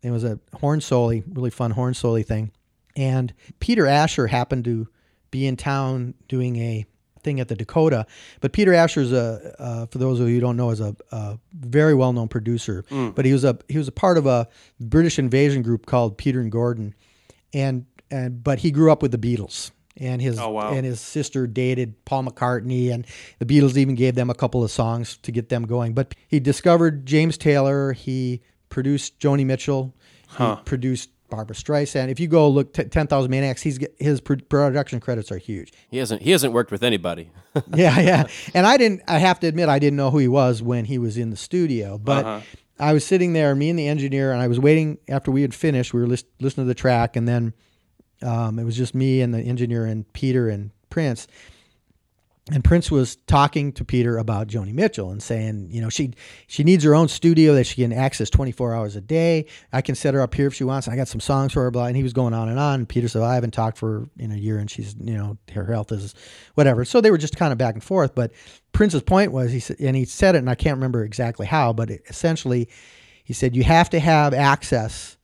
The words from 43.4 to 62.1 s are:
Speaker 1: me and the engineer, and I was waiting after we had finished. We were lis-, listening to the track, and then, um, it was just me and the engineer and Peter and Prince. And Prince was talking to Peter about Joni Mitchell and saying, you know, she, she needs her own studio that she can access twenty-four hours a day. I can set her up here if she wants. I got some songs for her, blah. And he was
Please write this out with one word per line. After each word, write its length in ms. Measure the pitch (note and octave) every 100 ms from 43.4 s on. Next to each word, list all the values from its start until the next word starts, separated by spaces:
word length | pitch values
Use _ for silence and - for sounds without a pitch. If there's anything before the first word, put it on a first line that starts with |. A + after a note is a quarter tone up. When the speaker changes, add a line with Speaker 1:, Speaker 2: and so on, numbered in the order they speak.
| D3+ C#3
Speaker 1:
me 140 | D3
and 80 | E3+
the 80 | D3
engineer, 440 | D3+ C#3 C3+ C3+
and 100 | B2
I 60 | B2
was 120 | A#2+
waiting 380 | C#3 D#3+ D#3 D3+ -
after 220 | C3+ -
we 100 | C3+
had 120 | C#3
finished. 400 | - D#3+ C3+ B2
We 60 | A#2+
were 60 | A#2+
lis-, 160 | B2 - _
listening 240 | C3 C3+ B2+
to 40 |
the 60 | B2
track, 400 | C3 A#2+ A#2 -
and 120 | A#2
then, 260 | A#2+ A#2 - _ _ _ _ _ _
um, 360 | B2 A#2 A2+ A2
it 60 | A#2
was 100 | A2+
just 160 | B2
me 280 | C3 C3 C3
and 120 | B2
the 60 | A#2
engineer 460 | A#2 B2 A#2+ A#2 A2+
and 260 | A2 G#2+
Peter 340 | - C3+ B2+ A#2
and 220 | G#2 G2+ _ _
Prince. 380 | - D3+ A#2 - _ - _ _ _ _ _ _ _ _ _ -
And 120 | D3
Prince 260 | B2 F3 -
was 280 | C#3+ B2+ - -
talking 440 | D3+ C#3+ D#3+ C#3+
to 120 | - -
Peter 320 | B2+ A#2+ A2+
about 300 | A2 G#2 G#2+
Joni 260 | A2 G2
Mitchell 380 | A#2+ G#3+ - F#2
and 100 | G2+
saying, 460 | - A2+ A2 G#2+ F#2
you 100 | A2+
know, 100 | A2+
she, 240 | - C#3 - - - _
she 160 | -
needs 200 | D3+ F#3
her 120 | D3+ D3+
own 120 | E3
studio 460 | - E3 E3 D#3
that 120 | C#3+ B2
she 100 | -
can 100 | A#2+
access 380 | A2+ C3+ - A2
twenty-four 420 | - C3+ A#2 A#2+
hours 220 | A2+ G#2+ G2+
a 60 |
day. 440 | G2+ D#3+ E3 D#3+ D3+ - _
I 100 | B2+
can 120 | C3+
set 220 | C3 D3 C3+
her 60 |
up 120 | B2+
here 140 | - C#3
if 80 | -
she 80 |
wants. 240 | B2+ C3+ B2+
I 80 | A#2+
got 120 | C3
some 120 | A2+
songs 320 | - C#3 C3+
for 80 | D3
her, 80 | B2+
blah. 140 | A#2+ A#2+
And 100 | B2+
he 60 |
was 100 | C3